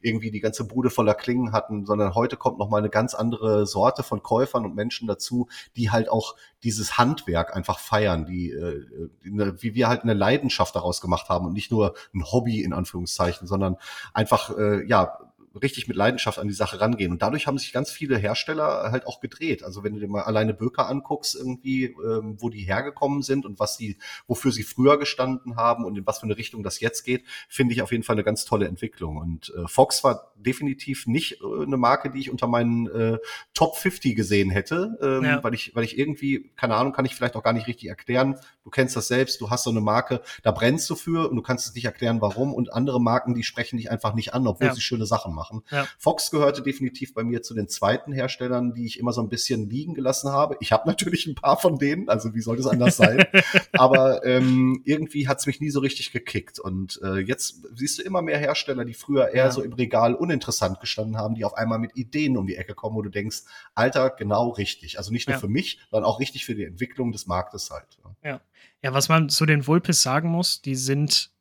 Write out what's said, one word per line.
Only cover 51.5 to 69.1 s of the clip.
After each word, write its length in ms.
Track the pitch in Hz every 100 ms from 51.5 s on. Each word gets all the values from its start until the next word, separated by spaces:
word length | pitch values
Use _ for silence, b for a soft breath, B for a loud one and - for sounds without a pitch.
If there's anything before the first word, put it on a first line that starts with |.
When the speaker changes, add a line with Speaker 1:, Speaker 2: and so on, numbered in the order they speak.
| 151
Speaker 1:
von 200 | 180 139
denen, 320 | 143 160 -
also 240 | 110 113
wie 80 | 110
sollte 200 | 113 120
es 60 | 131
anders 300 | 127 123 -
sein? 280 | - 131 190
Speaker 2:
<laughs> 400 | 190 - 196 -
Speaker 1:
Aber, 520 | - 127 131 131 - 127
ähm, 560 | 127 131 131 127 127 -
irgendwie 420 | 151 156 147 135
hat's 180 | 135 -
mich 140 | -
nie 80 | 151
so 100 | 139
richtig 320 | 135 - -
gekickt. 480 | 123 - 107 - -
Und, 400 | 95 92 95 -
äh, 160 | 98 95
jetzt 440 | 95 135 - 85 73 117
siehst 240 | 143 -
du 40 |
immer 180 | 190 185
mehr 160 | 165 147
Hersteller, 480 | 143 147 - 127 120
die 80 |
früher 360 | 110 - 139 120
eher 160 | 123 131
Speaker 2:
Ja. 60 |
Speaker 1:
so 100 | 127
im 120 | 120
Regal 420 | 120 117 113 117 123
uninteressant 640 | 175 147 - - 95 95
gestanden 380 | - - 110 110
haben, 180 | 110 110
die 100 | 104
auf 100 | -
einmal 240 | 113 113
mit 160 | 117 -
Ideen 420 | 117 147 151 123
um 100 | 95
die 80 | -
Ecke 180 | - 101
kommen, 200 | 110 110
wo 60 |
du 80 | 101
denkst, 320 | 101 104 - - B B -
Alter, 340 | 123 131 131
genau 400 | - 104 104 123
richtig. 480 | 113 98 - 80 -
Also 140 | 92
nicht 160 | 117 -
nur 80 | 135
Speaker 2:
Ja. 40 |
Speaker 1:
für 80 | 104
mich, 320 | 127 190 - b
sondern 180 | 110 117
auch 100 | 113
richtig 260 | 139 - -
für 100 | 107
die 80 | 87
Entwicklung 460 | 87 123 - 120
des 160 | 104 -
Marktes 440 | 90 - 101 -
halt, 260 | 71 _ _
ne? 120 | 92 98
Speaker 2:
Ja. 180 | 151 131 _ b b b
Ja, 120 | 135
was 140 | 135
man 200 | -